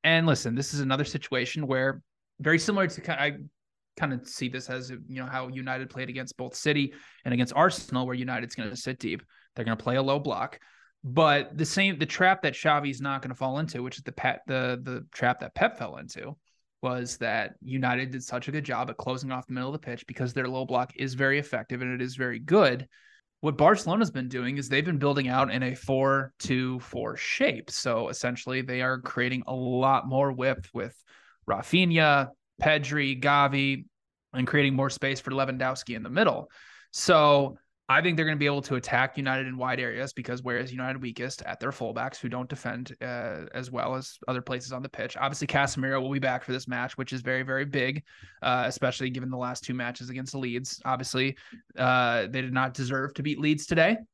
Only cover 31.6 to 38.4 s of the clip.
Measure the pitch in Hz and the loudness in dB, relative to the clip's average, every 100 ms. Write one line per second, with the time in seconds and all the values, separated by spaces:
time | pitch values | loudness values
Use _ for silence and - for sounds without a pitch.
31.6 | - 175 180 165 156 143 127 - _ - | 4 4 6 6 6 6 4 -6 _ 0
32.6 | 151 151 135 147 135 131 143 143 143 139 | 4 4 2 0 0 2 4 6 6 4
33.6 | 139 135 - _ _ _ _ 131 123 147 | 2 0 -6 _ _ _ _ -2 2 4
34.6 | 139 135 135 - 135 131 - 135 135 131 | 4 4 0 0 -2 -2 -4 -2 0 0
35.6 | 131 131 - 113 107 143 208 117 - - | -2 -2 -6 -8 -2 4 4 2 -8 -20
36.6 | - - _ - - 165 147 143 135 - | -20 -20 _ -2 6 8 8 6 4 -4
37.6 | _ _ - 135 175 160 156 151 | _ _ 2 4 4 2 0 2